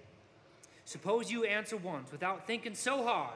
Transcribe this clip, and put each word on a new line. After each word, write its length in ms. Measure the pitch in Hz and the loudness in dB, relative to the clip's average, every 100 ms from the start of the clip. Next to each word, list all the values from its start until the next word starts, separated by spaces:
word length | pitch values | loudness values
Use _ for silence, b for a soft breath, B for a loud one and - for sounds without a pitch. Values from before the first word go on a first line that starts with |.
| - - - - - - b b | -20 -20 -20 -20 -20 -20 b b
suppose 480 | - 151 190 233 196 | -14 -4 2 2 2
you 120 | 233 | 0
answer 340 | 214 208 208 214 | 2 2 0 -4
once 340 | 175 147 131 | -4 -6 -6
without 340 | 143 180 180 - | -2 -2 -2 -2
thinking 280 | 226 233 | -2 -2
so 280 | 196 254 269 | -2 2 2
hard. 300 | 240 190 127 | 4 2 0